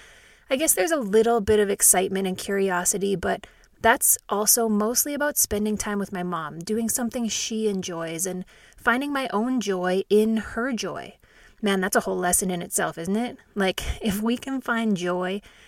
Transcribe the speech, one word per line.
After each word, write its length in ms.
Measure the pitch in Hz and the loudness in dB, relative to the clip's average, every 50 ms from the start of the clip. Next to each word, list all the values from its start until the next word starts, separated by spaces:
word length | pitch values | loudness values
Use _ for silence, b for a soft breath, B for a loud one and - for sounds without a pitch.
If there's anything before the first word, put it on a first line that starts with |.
| B B B B B B B B B - | B B B B B B B B B -2
I 60 | 269 | 0
guess 180 | 262 320 311 - | 2 2 2 2
there's 180 | 370 370 330 | 2 2 2
a 60 | 330 | 2
little 440 | 294 233 196 196 220 220 233 233 233 | 0 2 4 4 4 6 6 4 2
bit 180 | 196 220 214 208 | 4 4 4 4
of 100 | 208 196 | 4 2
excitement 580 | 196 - - - - 180 190 185 190 196 196 | 2 2 4 4 4 4 2 0 0 -2 -2
and 100 | 185 185 | -2 -4
curiosity, 800 | - - - 202 196 196 190 180 175 180 - - 185 190 196 196 | -4 -4 -2 -2 0 0 0 0 0 0 0 -2 0 0 -2 -2
but 300 | 180 - 196 196 202 B B B B B B _ - | -2 -2 -2 -4 -4 B B B B B B _ 2
that's 360 | - 226 247 - - - - - _ | 4 4 4 4 4 2 0 0 _
also 400 | - 208 202 214 208 - 247 233 | -2 -2 2 2 4 4 4 2
mostly 460 | 226 214 202 208 220 247 - - 294 285 | 2 2 2 0 0 0 -2 -2 -2 -2
about 240 | 269 294 294 294 | -2 -2 0 0
spending 400 | - - - 214 208 214 214 214 | 0 0 0 0 0 0 0 -2
time 220 | 202 - 214 208 202 | -2 -2 -4 -4 -4
with 120 | 196 - | -4 -4
my 120 | - 180 175 | -6 -6 -4
mom, 360 | 180 175 160 160 147 147 160 | -4 -4 -6 -6 -8 -10 -10
doing 300 | 170 - 214 233 226 220 | -6 -4 -2 -2 0 0
something 380 | - - 240 233 - 254 233 | -2 -2 -2 -4 -2 -4 -4
she 400 | 214 - - - - 220 220 220 | -2 -2 -4 -4 -4 -2 0 0
enjoys, 580 | 214 196 190 175 180 175 165 165 160 165 160 190 | 0 0 -2 -4 -6 -6 -6 -6 -6 -4 -4 -4
and 180 | 185 185 185 185 B B B B B B | -4 -4 -6 -10 B B B B B B
finding 380 | - - - 226 254 285 285 285 | -2 0 2 2 2 0 -2 -2
my 160 | 269 269 - | -2 -2 -2
own 300 | - 208 226 254 262 254 | -2 -2 0 0 0 0
joy 420 | 196 202 190 180 180 180 185 190 185 - | 0 -2 -2 0 0 0 0 0 2 4
in 280 | 202 214 214 220 226 | 4 4 6 4 2
her 360 | 220 202 - - 233 233 277 254 | 0 -2 -4 -6 -4 -4 -2 -4
joy. 420 | 208 202 175 143 78 67 - - b b b b b b b b b | -4 -4 -6 -8 -10 -12 -14 -18 b b b b b b b b b
Man, 200 | - 202 196 190 | -2 0 0 0
that's 140 | 185 196 - | 0 2 2
a 60 | 247 | 2
whole 160 | - 196 190 | 2 0 -2
lesson 340 | 180 180 180 180 - 202 185 | -2 0 0 2 2 0 0
in 100 | 180 175 | -2 -4
itself, 360 | 175 - - - 175 160 160 | -4 -4 -4 -2 -2 -2 -4
isn't 180 | 160 165 185 196 | -6 -4 -2 -2
it? 220 | 220 240 247 - - - _ - | -2 -2 -4 -8 -12 -18 _ -4
Like, 280 | 208 196 190 180 - - - - - | -2 0 0 0 -2 -4 -6 -4 -2
if 200 | - 226 185 208 | -2 -2 -2 0
we 160 | 208 233 240 | 0 -2 -2
can 240 | 240 - 277 269 262 | -2 -4 -4 -6 -4
find 340 | - - 233 226 233 220 202 | -2 -2 -2 0 0 0 0
joy 460 | 170 180 180 180 180 180 180 190 202 B B B B B | 0 0 -2 -2 -2 -2 -4 -6 -6 B B B B B